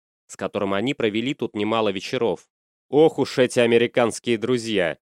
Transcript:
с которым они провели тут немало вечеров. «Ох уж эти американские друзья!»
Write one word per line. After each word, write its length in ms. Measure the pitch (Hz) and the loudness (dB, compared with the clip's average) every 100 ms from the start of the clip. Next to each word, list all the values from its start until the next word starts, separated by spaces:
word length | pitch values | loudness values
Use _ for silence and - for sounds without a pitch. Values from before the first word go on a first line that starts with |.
| _ _ - | _ _ -20
с 100 | - | -10
которым 360 | 95 104 98 | -6 -4 -2
они 200 | 98 117 | -2 -2
провели 400 | 143 120 104 120 | -2 -2 -2 -4
тут 220 | 147 113 107 | -6 -6 -4
немало 340 | 104 113 107 | -2 0 0
вечеров. 580 | 98 - 131 117 82 _ _ _ _ _ | -2 -6 -4 -2 -4 _ _ _ _ _
«Ох 300 | 139 156 - | 4 4 2
уж 180 | 131 - | -2 2
эти 220 | 127 - | 2 4
американские 760 | 117 117 120 - 117 - - 113 | 4 4 4 2 0 -2 -4 -2
друзья!» 600 | 113 127 113 104 85 73 | -2 -4 -2 -2 -2 -4